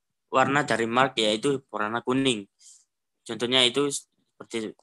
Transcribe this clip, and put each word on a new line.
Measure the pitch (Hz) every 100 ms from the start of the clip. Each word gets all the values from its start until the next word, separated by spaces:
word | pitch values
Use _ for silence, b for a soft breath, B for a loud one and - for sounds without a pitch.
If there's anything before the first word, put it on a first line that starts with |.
| _ _ _
warna | 127 131 143
dari | 143 117 113
mark | 123 135 123
yaitu | 110 110 139 135 -
warna | 104 107 117 123
kuning. | 131 135 110 98 _ B B _ _ _ _ -
Contohnya | 110 120 131 123
itu | 127 143
seperti | 139 - _ _ - - 117 107 -